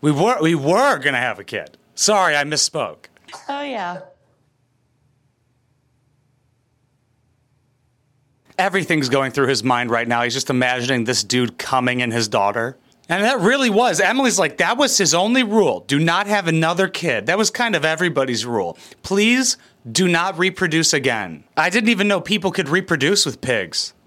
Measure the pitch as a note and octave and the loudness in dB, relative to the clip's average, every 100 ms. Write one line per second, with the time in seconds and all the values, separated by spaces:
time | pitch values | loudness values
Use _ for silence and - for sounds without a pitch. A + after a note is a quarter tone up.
0 | D3 C#3+ G3 B3 D#3+ E3 C3+ F#3 C#4 F#3+ | 2 2 2 2 2 2 2 4 4 2
1 | C#3 C3 B2 G2+ G2 G#2+ C#2+ - _ - | 0 0 -2 -4 -6 -8 -8 -16 _ -4
2 | - G#3 F3+ D3 C#3+ D3+ - D#3 A2 D2+ | 2 4 4 2 0 -2 -2 -2 -6 -8
3 | - _ _ - - C#4+ C#4+ A#3+ F3+ F3+ | -20 _ _ -20 -10 -8 -6 -8 -8 -10
4 | - _ _ _ _ _ _ _ _ _ | -14 _ _ _ _ _ _ _ _ _
5 | _ _ _ _ _ _ _ _ _ _ | _ _ _ _ _ _ _ _ _ _
6 | _ _ _ _ _ _ _ _ _ _ | _ _ _ _ _ _ _ _ _ _
7 | _ _ _ _ _ _ _ _ _ _ | _ _ _ _ _ _ _ _ _ _
8 | _ _ _ _ _ - F#3 F#3+ E3+ D#3+ | _ _ _ _ _ -2 0 0 0 0
9 | C3 C#3 C3+ B2 C3 B2+ A#2 B2 B2 A#2 | 2 0 0 0 0 2 2 0 0 -2
10 | A#2+ A#2+ A#2+ B2 - B2+ B2 B2+ B2 C3 | 0 0 0 -2 -2 0 0 0 0 -2
11 | A2+ B2 G#2+ B2 B2 - - C3 B2 B2 | 0 -2 0 0 -2 -4 -2 0 0 0
12 | B2 A#2 A2 A2 G2+ G#2+ A#2 C3+ _ _ | -2 -2 0 0 0 0 -4 -6 _ _
13 | _ F3 G#3+ C4 F#3 C4+ B3+ G3+ A#3+ F3 | _ -2 0 2 2 2 2 2 2 2
14 | F#3+ B3 C4 F3+ D#3+ - F3 A#3+ C#4 - | 2 2 2 2 -2 0 -2 2 0 2
15 | F3+ D#3+ G3 B3+ A3+ A3 F3 F#2 - C#3 | 2 2 2 2 2 2 2 0 -2 0
16 | E3 E3+ G3+ G#3 E3+ D#3+ D#3+ F3 F#3+ F#3+ | 2 0 0 -2 0 0 0 0 -2 -2
17 | E3+ A#2 G#2 F#3 G#3+ - A#3 E3+ D3+ D#3+ | -4 -2 -2 0 0 0 -2 0 0 0
18 | F3 C#3 C3 A#2 A#2+ A#2 F2 - - - | -2 0 -2 -2 -4 -4 -4 -8 -20 -18
19 | - G3 G#3+ B3 B3+ - - _ A#2 A2+ | -4 0 2 2 0 -4 -10 _ -8 -2
20 | F#3 E3+ F3+ E3 F#3 F#3 F3+ D#3+ D#3+ D#3 | 0 2 -2 -2 -2 -2 -2 0 0 0
21 | B2+ A#2 F#2+ D2+ - - E3 G3 A3+ G#3+ | 0 -2 -6 -12 -10 -2 0 0 0 0
22 | G#3 G3 - G#3 F#3+ - D#3 E3+ F#3 E3 | 0 0 -2 -2 -2 -4 -2 -2 -2 0
23 | C#3 G3 - A#2+ A#2 A#2 F2+ - - _ | 2 2 0 -4 -2 -2 -2 -6 -8 _